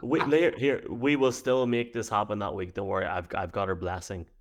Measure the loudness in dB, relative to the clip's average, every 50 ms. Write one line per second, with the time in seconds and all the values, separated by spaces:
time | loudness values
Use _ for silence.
0 | 0 0 2 2 4 4 4 4 4 4 2 2 0 0 0 0 -4 -8 -6 0
1 | 2 2 4 4 4 2 2 0 0 2 2 2 2 2 2 0 -2 -2 -4 -6
2 | -4 0 0 0 0 0 -2 -4 -4 -4 -4 -6 -8 -6 -6 -6 -4 -2 0 0
3 | 0 -2 -2 -4 -6 -6 -6 -6 -6 -4 -2 -2 -2 -2 -2 -4 -4 -6 -6 -6
4 | -8 -10 -10 -10 -10 -14 _ _